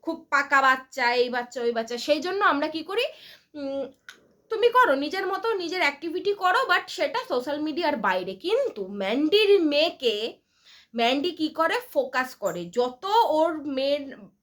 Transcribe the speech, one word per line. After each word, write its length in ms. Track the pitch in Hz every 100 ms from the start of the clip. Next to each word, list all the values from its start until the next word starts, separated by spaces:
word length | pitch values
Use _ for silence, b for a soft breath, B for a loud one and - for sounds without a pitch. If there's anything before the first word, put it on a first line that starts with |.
খুব 240 | - 330 -
পাকা 320 | 277 277 277
বাচ্চা, 520 | 269 262 - - 240
এই 140 | 247 247
বাচ্চা, 340 | 247 240 254
ওই 100 | 240
বাচ্চা। 260 | 233 226 240
সেই 220 | 269 302
জন্য 240 | 349 392
আমরা 240 | 403 285 302
কি 140 | 320
করি, 200 | 311 403 554 B B B B
উম, 320 | 294 277 277 269 _ - - _ _ _
তুমি 180 | 440 466
করো 260 | 480 466
নিজের 320 | 277 294 370 381
মতো, 280 | 381 453
নিজের 260 | 427 330 370
অ্যাক্টিভিটি 540 | 302 285 339 349 403
করো, 240 | 403 370 440 523
but 140 | 370 370
সেটা 300 | - 294 440 508
সোশ্যাল 320 | 262 277 294
মিডিয়ার 360 | 302 302 330 277
বাইরে। 380 | 196 185 185
কিন্তু 520 | 190 339 466 539 - 190
ম্যান্ডির 760 | 202 196 240 302 403 415 403
মেয়েকে 720 | 311 285 330 339 247 208 233 - _ b b b b 226
ম্যান্ডি 340 | 233 277 349
কি 180 | 311 311
করে, 320 | - 330 453 -
ফোকাস 420 | - 254 254 254
করে। 300 | - 196 170
যত 400 | 175 233 247 247 381 440 427
ওর 360 | 311 330 311
মেয়ের 520 | 285 262 269 285 277 208 196 _